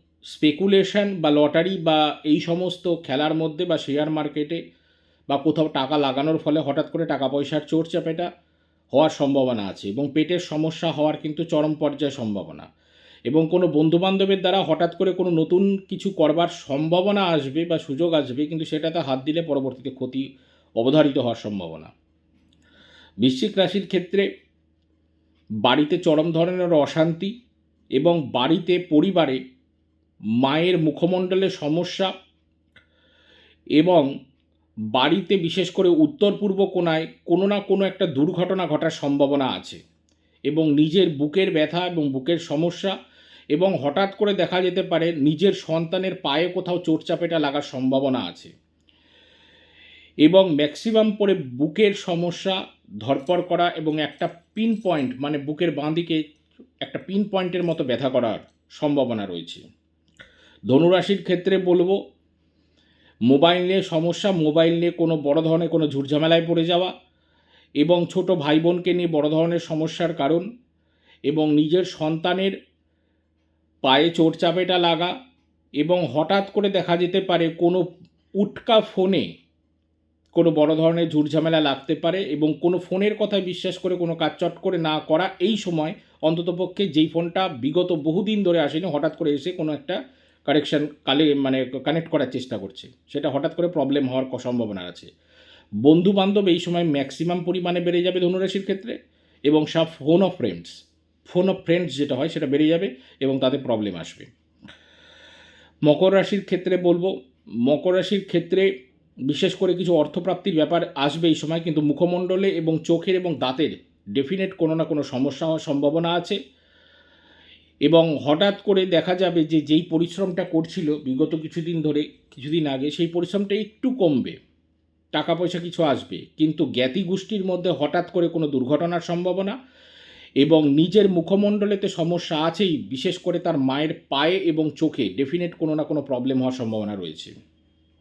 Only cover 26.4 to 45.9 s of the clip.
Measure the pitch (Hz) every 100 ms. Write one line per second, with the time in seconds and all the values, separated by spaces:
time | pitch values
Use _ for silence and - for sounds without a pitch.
26.4 | 170 180 175 151 139 160 160 165 196 240
27.4 | _ _ _ _ - 131 170 170 120 120
28.4 | 135 185 185 175 175 151 190 180 143 127
29.4 | - _ _ _ _ _ _ _ 107 117
30.4 | 135 156 180 170 156 - 175 185 185 185
31.4 | 190 - 147 170 180 - 190 - _ _
32.4 | _ _ _ - _ _ _ _ _ _
33.4 | _ _ - 143 175 170 139 - - _
34.4 | _ _ _ 107 107 127 143 190 - 196
35.4 | 165 190 170 - 180 156 151 - 208 -
36.4 | 202 190 190 185 170 160 165 - - 170
37.4 | 196 202 196 196 190 - 175 131 165 170
38.4 | 180 190 160 151 160 - 143 143 139 143
39.4 | 127 95 - 82 - _ _ _ _ _
40.4 | 139 156 156 147 156 190 175 139 147 190
41.4 | 180 160 151 170 180 170 147 135 131 165
42.4 | - 147 170 - 190 - - _ - -
43.4 | - 151 190 156 139 165 196 - 208 185
44.4 | 165 185 180 185 165 165 165 160 147 151
45.4 | 196 185 - 165 165